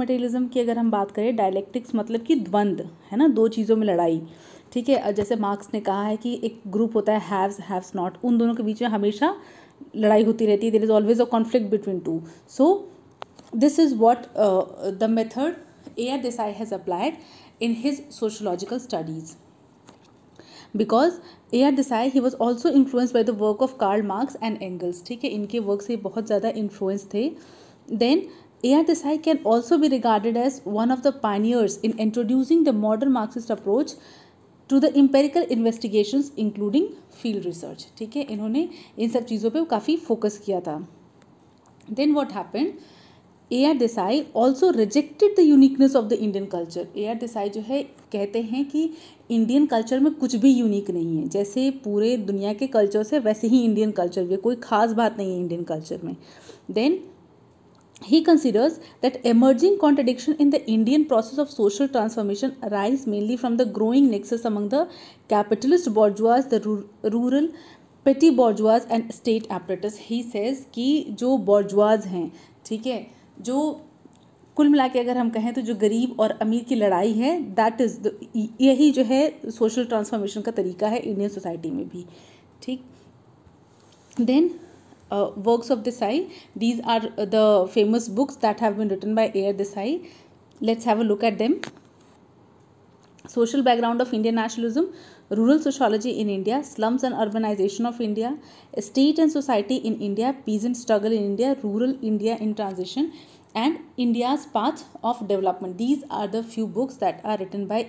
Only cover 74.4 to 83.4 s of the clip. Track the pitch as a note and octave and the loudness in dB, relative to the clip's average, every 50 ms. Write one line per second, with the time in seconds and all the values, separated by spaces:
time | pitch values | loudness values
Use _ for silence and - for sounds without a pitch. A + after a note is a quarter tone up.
74.4 | _ _ _ - D4+ D4 C#4+ D4 C4 B3+ B3+ B3+ A#3+ A#3+ B3 B3 A#3+ A3+ A#3 A3+ | _ _ _ 2 4 6 6 6 4 2 2 0 0 0 0 0 0 0 0 -2
75.4 | A3 A#3+ A#3+ C4 B3 A3 A#3+ G3 G#3+ G#3 G#3+ A3+ B3 A#3+ - - A3 G#3+ G#3+ - | -2 -2 -2 -4 -4 -4 -2 0 2 2 2 2 0 -2 0 0 0 0 0 0
76.4 | A3 G#3+ A3 A#3+ A#3 - C4+ A#3 G#3 G3+ F#3+ F3 F#3+ A3 A3 G#3+ A#3+ C4+ E4+ F4+ | -2 0 0 0 -2 -2 0 2 2 2 2 2 2 2 2 2 0 0 0 -2
77.4 | C#4 G3+ F#3+ G3+ A3 A3+ A3+ - C4 A3+ - - G3 G#3 - - - - - A#3 | -4 -4 0 0 0 2 2 0 -2 -2 -2 -4 -6 -6 -6 -6 -10 -8 -6 -6
78.4 | G#3 G#3+ - - C4 C4+ C4+ B3+ D4+ D4+ C4+ B3 C4 A3 C4 C4 D4 D#4 - - | -6 -6 -2 2 4 4 6 6 6 4 4 4 2 2 2 2 2 0 -2 -4
79.4 | - A3+ A3 - A#3+ A3 A3+ B3+ B3 A3+ A#3 A3 G#3 G#3 - A3 G3+ G3+ - G#3+ | -10 -12 -4 0 0 0 0 -2 -2 -2 -2 -2 -2 -2 -4 -4 -4 -4 -6 -6
80.4 | G#3 - A3+ - F#3 F#3 F3+ - G#3 G#3+ A3 B3 - A3+ G#3+ G3 G3+ G#3 G3+ G3+ | -6 -6 -4 -4 -4 -4 -4 -4 -2 -2 -2 -2 -4 -4 -4 -4 -4 -4 -6 -8
81.4 | - F3 E3 E3 E3 D#3+ - - - E3+ - F3+ F3+ F3 - - - - - _ | -8 -8 -8 -8 -8 -8 -6 -8 -8 -10 -12 -14 -16 -18 -20 -20 -20 -20 -20 _
82.4 | _ _ _ _ - - C4 B3+ - - - - - - _ _ _ _ _ _ | _ _ _ _ -10 -10 -10 -10 -12 -16 -20 -20 -20 -20 _ _ _ _ _ _